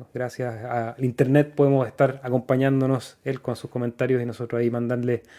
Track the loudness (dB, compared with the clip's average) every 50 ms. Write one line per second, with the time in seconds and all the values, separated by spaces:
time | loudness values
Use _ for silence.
0 | -20 -12 _ -6 -6 -6 -4 -6 -6 -6 -6 -6 -6 -4 -2 -2 -2 -4 -4 -2
1 | -2 -2 -2 -2 -2 2 2 2 2 2 2 2 4 4 4 2 2 0 2 2
2 | 2 2 2 -2 -4 -2 -2 -2 2 2 2 2 4 4 4 2 2 2 0 0
3 | -2 -8 -16 _ _ -6 -6 -4 -4 -6 -6 -6 -8 -8 -6 -4 -4 -4 -2 -2
4 | 0 2 2 2 0 -2 -4 -6 -6 -4 -2 0 0 2 0 0 0 0 0 0
5 | 0 0 0 0 -2 -8 -20